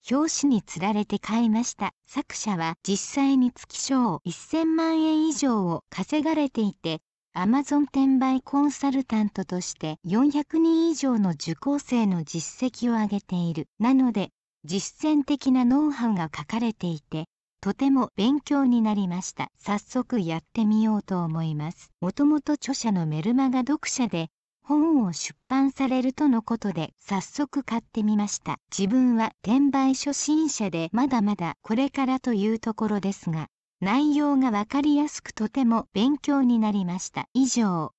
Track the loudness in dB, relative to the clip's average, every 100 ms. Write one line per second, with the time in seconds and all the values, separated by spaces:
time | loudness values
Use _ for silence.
0 | 0 0 0 0 2 2 -2 -4 -2 -2
1 | -2 -4 -2 0 2 2 -2 -4 -8 _
2 | _ -8 -8 -8 -4 -2 -4 -4 -4 -4
3 | -2 0 2 4 2 -2 -16 -10 -2 0
4 | 0 -2 -6 -10 -4 0 2 2 2 2
5 | 2 2 0 0 0 2 0 -2 _ -10
6 | -2 -2 0 0 0 0 -2 -2 -6 -6
7 | _ _ _ -2 2 2 2 0 0 2
8 | 4 4 2 0 0 0 0 0 -2 -2
9 | 0 0 0 -2 -6 -6 -6 -8 -8 -6
10 | -2 2 2 0 -2 2 4 4 2 0
11 | 0 2 0 -2 -6 -6 -2 -4 0 0
12 | 2 0 -4 -8 -8 -4 -6 -2 -2 0
13 | 0 -4 -4 -4 -2 -4 -8 _ 2 4
14 | 4 0 -4 _ _ _ -6 -6 -6 _
15 | 0 2 0 -2 2 2 4 4 2 0
16 | -2 -2 -4 -8 -8 -4 -4 -4 -6 -6
17 | _ -10 -10 _ _ _ -6 0 2 2
18 | 0 0 0 0 0 0 2 2 2 0
19 | -2 -4 -8 -10 -12 _ -6 -6 -4 -6
20 | -2 -2 -2 -4 _ -2 2 2 2 0
21 | -2 -4 -2 -2 -4 -4 -6 -10 -20 _
22 | -6 0 2 2 0 -4 -4 -4 -2 0
23 | 0 -2 0 0 2 0 0 -2 -4 -4
24 | -2 -2 -6 _ _ _ -2 2 4 2
25 | 0 -4 -10 -14 _ 0 0 0 -2 0
26 | -2 0 2 2 0 -4 -4 -4 -8 _
27 | -6 -6 -6 -6 -4 -4 -4 -6 _ -2
28 | 0 2 0 -6 -8 -10 _ -4 0 4
29 | 4 2 0 _ 0 4 4 4 2 2
30 | -2 -4 0 0 0 -2 -4 -4 -2 0
31 | 0 2 0 0 -4 -6 -4 -2 0 0
32 | -2 0 0 0 0 0 -4 -4 -2 0
33 | -2 -4 -4 -4 -6 _ _ _ 0 2
34 | 2 2 2 2 2 0 -2 0 2 2
35 | 0 -6 -14 -6 -4 0 2 2 0 0
36 | 0 0 0 2 2 2 2 0 -2 -6
37 | -8 -10 -4 0 2 2 2 0 -4